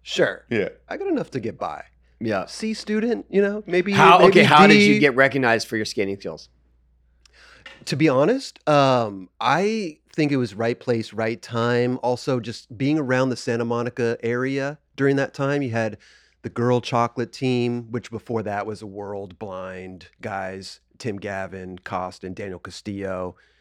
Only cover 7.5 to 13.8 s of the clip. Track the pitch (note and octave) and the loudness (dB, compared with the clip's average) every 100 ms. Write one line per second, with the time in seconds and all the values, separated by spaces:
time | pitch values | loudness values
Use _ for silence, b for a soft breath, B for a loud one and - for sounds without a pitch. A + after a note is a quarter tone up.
7.5 | B B B - C#3 D#3 C3 D#3 C4 - | B B B -6 0 2 4 4 2 -4
8.5 | - - D3 C3+ B2+ A2 G2 F#2 - A2+ | -8 2 4 4 4 0 -6 -14 -6 0
9.5 | D3+ G3+ A3 F3+ - _ - D3+ C#3 A#2+ | 2 0 -2 -6 -10 _ -2 0 0 -2
10.5 | G2+ A#2 A#2+ - A#2 A2 G#2 A2+ A#2 - | -2 -4 -2 -2 -2 -4 -4 -4 -6 -6
11.5 | A#2+ A#2 A#2+ B2 B2+ A#2+ B2 - B2+ G#2+ | -2 0 2 0 -2 -4 -4 -2 -4 -4
12.5 | A2 - G#2+ C3 D#3 B2+ B2+ C3 A#2+ - | -12 -14 -6 -2 0 0 2 0 -2 -2
13.5 | A#2 A#2 A#2 | -2 -2 -2